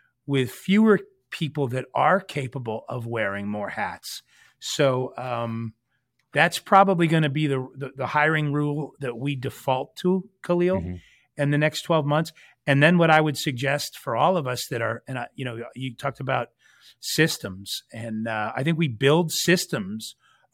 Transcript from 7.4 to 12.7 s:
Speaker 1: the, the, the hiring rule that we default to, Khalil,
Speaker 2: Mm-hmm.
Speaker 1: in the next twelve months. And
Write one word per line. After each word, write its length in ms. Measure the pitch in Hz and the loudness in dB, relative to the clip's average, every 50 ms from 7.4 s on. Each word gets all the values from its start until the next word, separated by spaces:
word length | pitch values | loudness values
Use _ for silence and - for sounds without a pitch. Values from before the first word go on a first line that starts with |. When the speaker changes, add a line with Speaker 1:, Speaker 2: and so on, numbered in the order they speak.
| 156 | 0
Speaker 1:
the, 200 | 143 139 131 131 127 - | 0 0 -2 -4 -6 -10
the, 140 | 143 139 127 - | -12 -12 -12 -8
the 100 | 123 123 | -8 -6
hiring 460 | 120 - 151 147 156 160 156 151 147 139 | -2 2 2 4 4 2 2 0 0 0
rule 400 | 147 147 147 147 147 151 - - - | 0 0 -2 -2 -4 -6 -8 -8 -8
that 160 | 143 131 120 | -8 -8 -6
we 200 | 117 127 143 143 | -4 -4 -4 -4
default 600 | 131 123 127 - - - - 131 127 139 - _ | -4 -6 -8 -8 -4 -2 -2 0 0 -2 -6 _
to, 320 | - - 180 185 190 180 - _ _ - | -2 0 0 2 0 -2 -6 _ _ -4
Khalil, 380 | - 175 175 175 180 185 190 | -2 0 2 2 2 0 0
Speaker 2:
Mm-hmm. 140 | 165 90 90 87 - _ _ _ _ _ _ | -2 -6 -8 -10 -12 _ _ _ _ _ _
Speaker 1:
in 140 | - 147 143 | -2 0 0
the 80 | 147 147 | 2 2
next 240 | 151 156 151 - - | 2 0 0 -2 -2
twelve 220 | - 170 160 147 | 0 0 0 2
months. 280 | 147 147 156 160 - - _ - - _ _ _ | 2 0 0 0 -2 -6 _ -20 -20 _ _ _
And 160 | - | 2